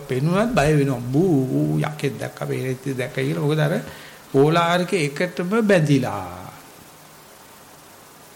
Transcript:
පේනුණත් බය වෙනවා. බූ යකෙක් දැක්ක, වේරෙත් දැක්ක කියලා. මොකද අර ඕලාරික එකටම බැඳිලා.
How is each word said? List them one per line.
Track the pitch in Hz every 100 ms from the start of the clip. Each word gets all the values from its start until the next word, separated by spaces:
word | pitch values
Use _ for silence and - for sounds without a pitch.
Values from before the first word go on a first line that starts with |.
පේනුණත් | 143 127 151 185 233
බය | 233 143
වෙනවා. | 156 139 123
බූ | 120 135 190 143 131 143 151 151
යකෙක් | 151 151 143 110
දැක්ක, | - -
වේරෙත් | - 131 127 131 -
දැක්ක | 127 123
කියලා. | 135 135 165
මොකද | 151 156
අර | 147 196 - - - - -
ඕලාරික | 135 147 165 170 175 175
එකටම | 202 147 139 180 180 180 220
බැඳිලා. | 220 190 151 139 123 101 90 90 - - - - - - - - - - - - - - - - - - -